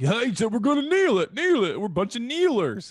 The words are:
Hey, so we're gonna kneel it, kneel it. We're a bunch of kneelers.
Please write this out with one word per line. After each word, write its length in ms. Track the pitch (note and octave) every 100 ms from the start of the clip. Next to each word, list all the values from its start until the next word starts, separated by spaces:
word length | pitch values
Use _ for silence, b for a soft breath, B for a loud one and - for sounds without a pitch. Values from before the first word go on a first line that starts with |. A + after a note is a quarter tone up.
Hey, 320 | C3+ G#3+ B3+
so 140 | F#3+ A3+
we're 100 | A3+
gonna 240 | A3 C#4+
kneel 380 | C#4+ F#4 F#4+ G3
it, 160 | E3
kneel 280 | A3 F4+ E4+
it. 160 | C#4 G#3+
We're 60 |
a 40 | G3+
bunch 260 | E3 G3+
of 80 | A#3+
kneelers. 680 | A#3 D#4+ F4+ A#3+ D#3 A2+ -